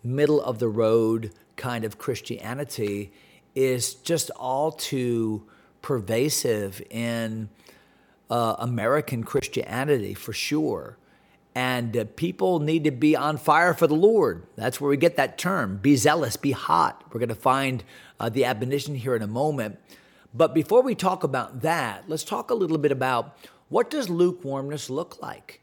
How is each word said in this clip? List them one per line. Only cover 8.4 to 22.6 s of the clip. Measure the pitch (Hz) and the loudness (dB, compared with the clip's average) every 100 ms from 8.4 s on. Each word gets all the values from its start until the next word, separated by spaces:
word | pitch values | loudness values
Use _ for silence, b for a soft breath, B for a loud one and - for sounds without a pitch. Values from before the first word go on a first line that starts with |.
| 113 - | 0 -2
American | 123 120 110 147 147 120 | -4 0 2 2 0 -6
Christianity | 110 139 - - - 117 143 139 98 101 | -2 -2 -2 -6 -4 -4 0 0 0 -8
for | - | -10
sure. | 104 - 147 151 95 65 - b b b b _ | -8 -2 0 0 -4 -8 -18 b b b b _
And, | 123 127 127 120 113 | -4 -2 -2 -2 -2
uh, | 104 - | -4 -4
people | 170 180 185 175 | -6 0 0 2
need | 147 165 151 | 2 0 0
to | |
be | 127 151 147 | 2 2 4
on | 147 151 | 0 -2
fire | - 151 180 165 | 4 6 4 4
for | 160 | 4
the | |
Lord. | 151 202 226 139 85 - - | 6 6 6 4 0 -10 -4
That's | 113 127 | -4 -2
where | 143 | 0
we | 143 | 4
get | - - | 4 4
that | 135 - | 0 0
term, | 180 190 104 98 | -4 -2 -2 0
be | 117 139 | 4 6
zealous, | 143 160 127 - | 6 4 0 -2
be | 139 | -2
hot. | 123 - 85 - - - | -2 2 4 4 0 -12
We're | 117 | -4
gonna | 117 110 | -4 0
find, | 135 131 135 127 - B B _ | 2 2 0 -4 -8 B B _
uh, | 117 | -4
the | 117 127 | 0 0
admonition | 107 127 139 147 139 | 0 -2 -2 -4 -6
here | 131 120 | -2 -2
in | |
a | 104 | -2
moment. | 113 156 143 107 - _ B B B B | -2 -2 -2 -6 -10 _ B B B B
But | 117 160 160 | 2 2 2
before | - 220 | 4 4
we | 269 214 | 4 0
talk | 185 185 | 0 0
about | 151 131 113 127 | -2 -2 -4 -4
that, | 160 165 120 98 - | -2 0 -2 -6 -8
let's | 156 | -8
talk | - 214 - | -6 -6 -2
a | |
little | 233 | -2